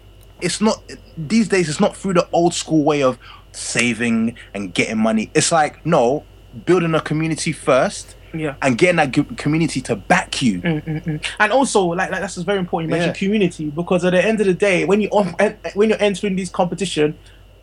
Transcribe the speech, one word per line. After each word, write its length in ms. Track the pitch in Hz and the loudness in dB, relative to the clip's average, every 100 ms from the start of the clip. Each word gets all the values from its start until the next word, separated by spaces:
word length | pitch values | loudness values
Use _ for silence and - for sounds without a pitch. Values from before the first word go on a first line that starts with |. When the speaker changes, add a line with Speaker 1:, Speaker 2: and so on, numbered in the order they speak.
| - - - - | -20 -20 -20 -8
Speaker 1:
it's 180 | 170 - | -6 0
not, 220 | 214 - - 135 - - | 0 0 -8 -18 -18 -12
these 320 | 147 226 180 | -2 0 2
days, 220 | 196 170 | 2 0
it's 100 | 147 | 2
not 160 | 202 - | 0 0
through 200 | 196 175 | -2 0
the 120 | - | 0
old 220 | 165 170 - | 2 2 0
school 280 | - 156 | -2 2
way 200 | 147 147 | 2 2
of 160 | 131 123 - - - | 2 0 -10 -20 -20
saving 840 | - - - 120 107 120 113 113 117 - 101 | -14 -6 -2 0 0 0 0 0 -4 -12 -10
and 180 | 98 | -6
getting 240 | 107 120 113 | -2 -2 0
money. 320 | 110 110 101 156 | 0 0 0 0
It's 160 | - | 2
like, 340 | 165 147 - 151 | 2 0 -2 0
no, 380 | 160 120 147 - - - 117 - | 2 4 0 -6 -20 -20 -10 2
building 300 | 180 170 156 | 2 4 0
a 60 | |
community 500 | - 156 160 156 165 | -2 -2 -2 -2 -4
first 640 | 139 - 131 185 - - - - | -4 2 2 2 -4 -16 -20 -14
Speaker 2:
Yeah. 220 | 165 156 139 | -8 -8 -2
Speaker 1:
and 140 | 139 117 | -2 2
getting 160 | 180 170 | 2 4
that 160 | 143 | 0
g-, 120 | 147 - 117 | 0 -2 -4
community 420 | 151 160 160 - | -2 0 0 -2
to 140 | - 107 | -4 -6
back 460 | - 175 - - | 0 0 0 -2
you. 180 | 131 90 | 0 0
Speaker 2:
Mm, 220 | 175 151 160 | -2 -4 -4
mm, 180 | 156 165 | -8 -6
mm. 200 | 151 - - | -6 -6 -2
And 120 | 214 | 2
also, 340 | 254 254 214 180 | 2 2 2 0
like, 240 | 175 185 | -2 -4
like, 120 | 180 | -4
that's 160 | 190 185 | -6 -6
very 200 | 170 202 | -2 -2
important. 320 | 175 175 160 | -2 -4 -2
You 80 | 165 | -2
mentioned 180 | 170 - | -2 -2
Speaker 1:
Yeah. 40 | 196 | 0
Speaker 2:
community, 420 | 220 175 - 151 | 2 0 0 -8
because 340 | 147 175 185 | -6 -2 0
at 100 | 180 | 2
the 120 | 180 190 | 2 2
end 140 | 220 | 2
of 60 | 196 | 0
the 60 | 175 | 2
day, 300 | 202 175 156 | 2 2 2
when 160 | 208 | 2
you 80 | 202 | 2
on, 260 | 202 185 165 | 0 0 0
en-, 200 | 208 214 - 196 | -2 -2 -8 0
when 140 | 220 | 2
you're 120 | 208 | 2
entering 340 | 208 196 208 190 | 0 0 -4 -4
this 140 | 180 | -4
competition, 680 | - 180 175 190 156 151 156 - - - - | -2 -2 -2 -4 0 -2 -2 -16 -20 -20 -20